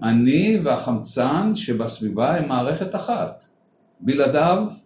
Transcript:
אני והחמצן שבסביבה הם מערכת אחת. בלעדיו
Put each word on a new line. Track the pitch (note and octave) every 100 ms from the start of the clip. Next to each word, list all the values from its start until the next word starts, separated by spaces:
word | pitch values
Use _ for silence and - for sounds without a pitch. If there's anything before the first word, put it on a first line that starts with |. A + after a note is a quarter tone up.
אני | A2+ A#2 B2 D#3 G#3 G#3+
והחמצן | C#3+ B2 B2+ A2 - B2+ C3 D#3+ G#3+ G3
שבסביבה | - A2 A2+ - G#2+ G2 C3+ E3
הם | C#3
מערכת | B2+ B2+ E3 F#3+
אחת. | G#3 - A3+ - - - _ _ _ _ _
בלעדיו | A2+ C#3+ C3 C#3+ E3+ G3 G#3+ -